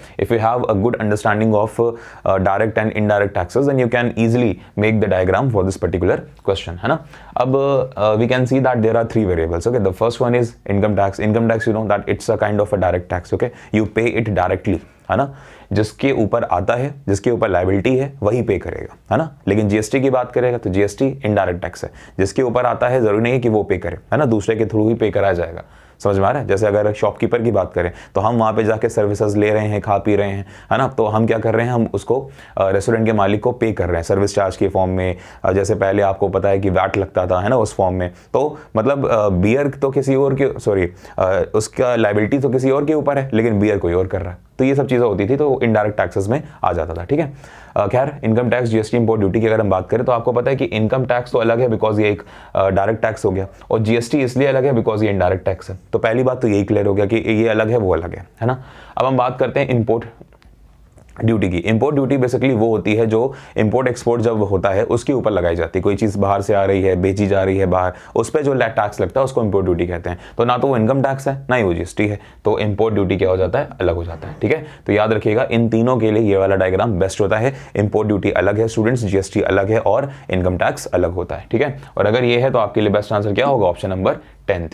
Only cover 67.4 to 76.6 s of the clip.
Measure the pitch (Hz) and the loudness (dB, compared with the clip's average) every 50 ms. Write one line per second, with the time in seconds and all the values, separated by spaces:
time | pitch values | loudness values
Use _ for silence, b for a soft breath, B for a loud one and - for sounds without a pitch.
67.4 | 95 95 95 95 98 90 90 92 90 92 - B B B B - 113 - - 156 | 2 2 2 2 2 2 2 2 0 0 -4 B B B B -2 -2 0 0 -2
68.4 | 135 143 135 123 120 113 - 117 104 101 - - 98 90 - 131 135 127 - 131 | 0 0 0 0 0 0 0 -2 -2 -2 -2 -4 -4 -2 0 0 -2 0 0 -2
69.4 | 113 104 92 98 92 92 87 82 87 87 90 87 - 87 90 - B B B B | 0 0 0 0 0 0 0 0 -2 -4 -4 -6 -6 -8 -8 -10 B B B B
70.4 | 120 123 123 123 123 139 131 113 110 117 135 139 135 135 135 135 - 139 139 135 | 0 0 0 0 0 0 2 2 2 2 2 2 0 0 -2 -2 -4 -4 -4 -4
71.4 | - - 127 123 107 92 85 82 82 - - - 107 104 104 - B B B B | -2 -2 0 2 2 2 0 -2 -4 -6 -4 -2 -2 -2 -2 -6 B B B B
72.4 | B 104 107 - 107 107 98 95 110 113 104 101 98 90 98 95 95 92 92 92 | B 0 0 0 0 0 0 0 0 0 2 0 0 0 0 0 0 2 2 2
73.4 | 92 87 101 135 147 - - - 92 87 85 87 85 85 82 78 78 78 - - | 0 0 0 -2 -4 -4 -6 -4 -2 -2 -2 -2 -4 -8 -10 -12 -14 -14 -8 -4
74.4 | - 113 147 156 - B B B B - 101 104 107 110 110 104 - 113 107 120 | -2 -2 -2 -2 -4 B B B B 0 2 2 2 2 0 0 0 0 0 0
75.4 | 131 - 117 113 117 110 113 113 117 127 131 113 110 110 104 107 113 104 98 95 | 0 0 0 0 0 2 2 2 2 2 2 2 2 2 2 2 2 2 2 2
76.4 | 95 98 98 98 | 2 2 2 2